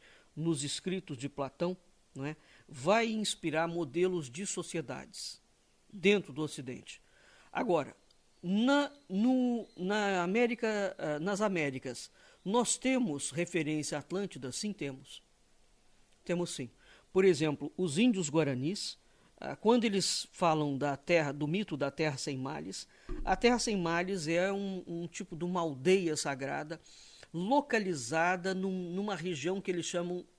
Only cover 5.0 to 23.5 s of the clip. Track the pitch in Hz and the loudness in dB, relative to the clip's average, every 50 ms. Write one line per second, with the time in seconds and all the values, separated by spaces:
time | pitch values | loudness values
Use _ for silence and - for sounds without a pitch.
5 | 135 - - - - - - - _ _ _ _ _ _ _ _ _ _ - 202 | -12 -12 -14 -12 -12 -12 -12 -14 _ _ _ _ _ _ _ _ _ _ -4 2
6 | 156 196 208 196 - - 135 143 156 143 - - 131 123 127 - - - - - | 4 4 6 4 2 -2 -6 -6 -6 -4 -6 -8 -10 -10 -10 -12 -12 -16 -18 -18
7 | _ _ _ _ _ - - - - - - - 262 233 175 156 131 123 - - | _ _ _ _ _ -20 -20 -20 -20 -8 -6 -2 0 2 2 2 0 -2 -8 -18
8 | _ _ _ _ _ _ _ _ - 175 190 208 233 262 277 285 285 285 - - | _ _ _ _ _ _ _ _ -4 0 2 4 4 4 4 4 2 0 -4 -10
9 | - - 190 190 220 254 262 254 247 247 240 233 196 - - - 180 185 208 214 | -10 -4 0 2 4 4 4 4 4 2 0 -2 -4 -8 -8 -6 -2 0 0 2
10 | 202 202 196 180 175 180 190 233 247 233 240 - - 220 214 208 202 185 - - | 2 2 2 2 2 2 2 2 2 2 2 0 -2 0 0 0 0 -2 -2 -4
11 | - 156 151 147 160 202 208 190 220 208 190 170 151 139 131 135 - 131 120 - | -4 -2 -2 -2 -2 -2 0 0 0 0 2 2 0 0 -2 -4 -6 -8 -8 -8
12 | - - _ _ - - - _ - 180 208 247 226 - - - - 254 262 254 | -12 -16 _ _ -20 -20 -20 _ -4 0 2 2 2 2 0 0 2 2 4 4
13 | 254 175 143 139 - - 127 156 175 170 - 170 151 143 156 151 143 - 156 147 | 2 2 0 -2 -4 -4 -2 -2 -2 0 0 0 0 0 0 -2 -2 -2 -4 -6
14 | 135 - 175 190 202 185 - 139 127 127 - - - 214 190 - 156 139 135 135 | -4 -4 -4 -4 -4 -4 -6 -8 -8 -6 -6 -4 -4 -4 -4 -4 -6 -6 -6 -8
15 | 139 - - - - _ _ _ _ _ _ _ _ _ _ _ _ _ _ _ | -14 -18 -20 -20 -20 _ _ _ _ _ _ _ _ _ _ _ _ _ _ _
16 | _ _ _ _ - - 175 175 175 165 - - 131 120 - _ _ - - - | _ _ _ _ -6 -4 -2 -2 -2 -2 -4 -8 -10 -10 -12 _ _ -20 -20 -20
17 | _ _ - 185 190 190 170 131 156 156 143 - 143 151 - - 180 170 131 170 | _ _ 2 6 6 6 6 6 4 0 0 0 -4 -6 -4 -2 -2 0 2 4
18 | 233 254 214 190 175 139 135 165 156 143 131 123 131 156 208 - - - - - | 6 6 4 4 0 2 2 2 2 2 2 0 -2 -2 -2 -4 -6 -8 -10 -12
19 | _ _ _ _ _ _ _ - - - - - - 208 240 247 220 226 196 196 | _ _ _ _ _ _ _ -12 -10 -10 -8 0 4 6 6 6 4 4 2 2
20 | 170 - - - - - - - 185 170 156 156 151 147 139 127 143 143 139 - | 2 0 0 -2 -4 -8 -2 2 4 4 4 4 2 0 0 0 0 -2 -2 -2
21 | - - 175 165 151 143 135 143 147 147 165 202 214 - 156 135 143 139 - - | 2 4 4 4 4 2 -2 -2 -2 0 0 0 -2 -2 -2 -2 -2 -2 -2 0
22 | 160 156 139 127 - 151 139 131 131 135 151 147 156 185 196 - - - - - | 0 0 -2 -2 -4 -6 -4 -4 -4 -6 -6 -6 -8 -8 -10 -10 -12 -14 -18 -14
23 | - - - - - - 185 185 - 240 | -10 -8 -6 -4 0 0 2 4 4 4